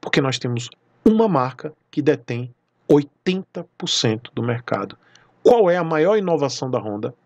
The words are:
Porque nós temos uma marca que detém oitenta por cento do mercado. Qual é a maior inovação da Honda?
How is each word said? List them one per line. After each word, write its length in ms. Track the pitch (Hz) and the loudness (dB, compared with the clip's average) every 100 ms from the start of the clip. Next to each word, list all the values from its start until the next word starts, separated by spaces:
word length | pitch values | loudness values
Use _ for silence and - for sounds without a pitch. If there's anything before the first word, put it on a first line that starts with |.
Porque 180 | - - | -2 0
nós 180 | 139 123 | 0 -2
temos 320 | 127 120 120 _ _ _ - | -4 -6 -8 _ _ _ 2
uma 200 | 220 226 | 4 4
marca 460 | 160 127 - 151 - _ | 2 0 -4 -14 -14 _
que 120 | - | -2
detém 520 | 143 135 - 120 123 - _ _ _ | 0 0 -2 -8 -8 -14 _ _ _
oitenta 800 | 143 143 _ - 185 185 - 170 _ | 2 2 _ -4 -4 -6 -14 -16 _
por 100 | 180 | -6
cento 420 | - 123 110 - - | -2 -2 -2 -6 -8
do 80 | |
mercado. 540 | 117 117 - 110 98 - _ _ _ _ | -4 -4 -4 -6 -6 -14 _ _ _ _
Qual 280 | - 240 190 | 2 4 4
é 80 | 175 | 2
a 80 | 165 | 0
maior 320 | 160 165 220 | 0 2 2
inovação 520 | 190 160 139 - 131 | 0 0 -2 -4 -4
da 80 | 127 | -4
Honda? 380 | 107 104 107 - | -4 -6 -8 -10